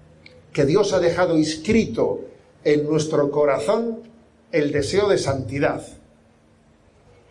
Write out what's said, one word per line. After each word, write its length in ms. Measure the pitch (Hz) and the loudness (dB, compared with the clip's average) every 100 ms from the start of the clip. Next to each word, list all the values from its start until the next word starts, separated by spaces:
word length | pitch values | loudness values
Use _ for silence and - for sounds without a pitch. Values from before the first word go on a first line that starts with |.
| - - - - - | -20 -20 -20 -20 -8
que 140 | - 135 | -2 2
Dios 260 | 190 196 | 2 2
ha 80 | 185 | 2
dejado 380 | 170 170 180 160 | 2 2 2 2
inscrito 880 | 151 - - 226 - - - - - - _ _ 156 | 0 -2 0 2 2 0 -2 -4 -10 -20 _ _ 0
en 180 | 147 | 0
nuestro 480 | 147 156 151 147 143 | 2 -2 0 0 0
corazón 800 | 147 147 135 - 226 233 226 - - _ _ _ | 2 2 0 0 0 -2 -8 -14 -20 _ _ _
el 220 | 160 147 | -2 0
deseo 340 | 147 135 185 208 | -2 -2 0 2
de 100 | - | 2
santidad, 640 | 139 135 104 139 147 117 - - - _ _ _ _ _ _ _ _ _ _ _ _ | 0 -4 -6 -2 -2 -2 -10 -20 -20 _ _ _ _ _ _ _ _ _ _ _ _